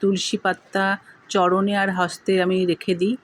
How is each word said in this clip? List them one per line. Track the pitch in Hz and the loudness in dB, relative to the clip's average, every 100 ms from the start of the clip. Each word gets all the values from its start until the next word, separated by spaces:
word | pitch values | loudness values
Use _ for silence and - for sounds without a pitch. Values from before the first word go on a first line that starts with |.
তুলসী | 196 185 - 208 | 0 0 -2 -2
পাতা | 190 - - 190 196 196 - - - | -2 -4 -4 -2 -2 -2 -8 -20 -4
চরণে | 196 180 185 202 202 | 2 2 2 2 0
আর | 196 | 0
হস্তে | 180 175 - - 190 | 0 -2 -4 -2 0
আমি | 180 185 180 | 2 0 0
রেখে | 165 - | -2 -2
দিই | 175 196 254 | -2 -2 -4